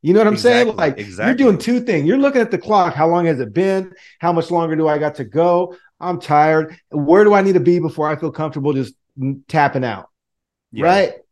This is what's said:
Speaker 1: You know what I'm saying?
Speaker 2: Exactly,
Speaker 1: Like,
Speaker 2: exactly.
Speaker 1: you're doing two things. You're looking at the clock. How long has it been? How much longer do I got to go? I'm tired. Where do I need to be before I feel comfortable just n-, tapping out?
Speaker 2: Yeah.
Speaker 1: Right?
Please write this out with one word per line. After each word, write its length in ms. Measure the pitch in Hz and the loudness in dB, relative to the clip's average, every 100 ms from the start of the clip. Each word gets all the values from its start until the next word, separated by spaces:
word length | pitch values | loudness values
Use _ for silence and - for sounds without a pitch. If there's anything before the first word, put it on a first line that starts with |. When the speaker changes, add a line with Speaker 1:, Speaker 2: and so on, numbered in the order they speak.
Speaker 1:
You 100 | 151 | 2
know 80 | 202 | 4
what 60 | 214 | 4
I'm 100 | 208 | 2
saying? 320 | 240 240 240 | 2 4 2
Speaker 2:
Exactly, 80 | 214 | 0
Speaker 1:
Like, 220 | 156 117 | -4 -4
Speaker 2:
exactly. 320 | 104 92 110 | -12 -4 -2
Speaker 1:
you're 200 | 254 262 | 2 2
doing 60 | 196 | 2
two 220 | - 247 | -2 -2
things. 260 | 240 170 147 | -2 -2 0
You're 120 | 262 | 2
looking 240 | 277 269 | 2 0
at 80 | 226 | -2
the 80 | - | -4
clock. 340 | - 208 175 | 0 0 0
How 160 | 143 160 | 0 0
long 160 | 175 | 2
has 160 | 170 139 | 0 -2
it 140 | 113 | -4
been? 400 | 131 190 190 185 - - _ | -2 -2 -2 -6 -18 -20 _
How 160 | 165 | -2
much 160 | 170 165 | -2 -2
longer 260 | 170 165 156 | -4 -2 -2
do 100 | 160 | 0
I 120 | 151 | 0
got 160 | 151 | -4
to 100 | 147 | -6
go? 500 | 113 151 170 175 175 - _ _ | -6 0 2 0 -2 -10 _ _
I'm 220 | 175 175 | -8 -8
tired. 560 | - 151 151 160 156 - _ | 0 2 4 2 -2 -12 _
Where 340 | 151 143 185 | -6 4 6
do 80 | 208 | 6
I 80 | 202 | 4
need 140 | 196 | 4
to 60 | 180 | 2
be 180 | 160 175 | 2 0
before 280 | 165 156 151 | -2 -4 -4
I 100 | 151 | -4
feel 160 | 160 | -8
comfortable 420 | - 156 143 139 | -6 -8 -4 -4
just 200 | 135 123 _ _ - | -4 -6 _ _ -10
n-, 240 | 135 139 - | -8 -8 -4
tapping 340 | 160 143 139 | 0 0 0
out? 260 | 123 98 - _ _ _ _ _ _ | -4 -6 -12 _ _ _ _ _ _
Speaker 2:
Yeah. 120 | 110 | -2
Speaker 1:
Right? 280 | 165 196 180 - _ | 2 2 0 -6 _